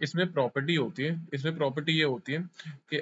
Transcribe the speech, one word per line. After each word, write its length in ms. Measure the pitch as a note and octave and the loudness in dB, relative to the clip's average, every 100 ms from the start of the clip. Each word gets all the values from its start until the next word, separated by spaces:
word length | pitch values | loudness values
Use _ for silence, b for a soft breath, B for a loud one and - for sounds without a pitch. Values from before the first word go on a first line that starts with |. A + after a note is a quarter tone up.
इसमें 280 | D#3 E3 F3+ | -2 0 0
property 420 | D#3 B2 C#3 C#3 E3 | 2 0 0 2 2
होती 280 | A#2 - | 2 0
है, 140 | C#3+ E3 E3 | -2 -2 -4
इसमें 220 | C#3+ D3+ E3 | -4 -2 0
property 360 | C#3+ C#3+ D3+ | 0 0 2
ये 100 | D#3+ | 4
होती 300 | D3+ B2 - | 4 2 -2
है 100 | D3+ F3+ - D#3+ C#3 - | -4 -4 -10 -14 -14 -6
कि 100 | D3+ | -4